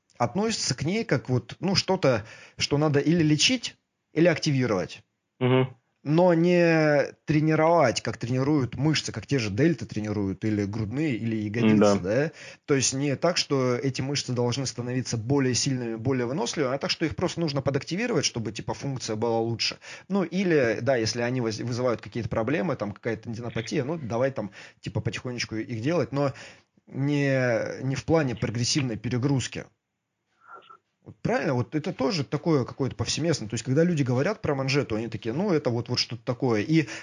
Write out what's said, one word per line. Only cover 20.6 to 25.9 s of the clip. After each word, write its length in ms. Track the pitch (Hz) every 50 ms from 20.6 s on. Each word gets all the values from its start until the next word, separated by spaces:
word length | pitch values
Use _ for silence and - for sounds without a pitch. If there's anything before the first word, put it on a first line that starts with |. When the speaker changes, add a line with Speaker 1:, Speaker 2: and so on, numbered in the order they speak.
| 127 117 107 -
Speaker 1:
да, 140 | 117 135 135
если 260 | 120 110 107 - 120
они 200 | 117 120 131 127
воз-, 180 | 120 113 107 113 120
вызывают 360 | 120 127 117 127 127 113 107
какие-то 280 | - 104 - 120 107 -
проблемы, 460 | - 113 113 113 143 180 202 170 131
там 160 | - 104 104
какая-то 320 | 101 - - 120 113 107 -
тендинопатия, 600 | 117 117 110 120 117 - 113 110 - 208 165 123
ну, 140 | 131 170
давай 340 | 170 143 104 117 117 127 139
там, 200 | 127 120 104 95 - - - - _ _
типа, 200 | - 107 - 110
потихонечку 540 | - 117 98 - - 127 123 117 113 - 113
их 260 | 110 113 - 120 107
делать, 300 | 110 143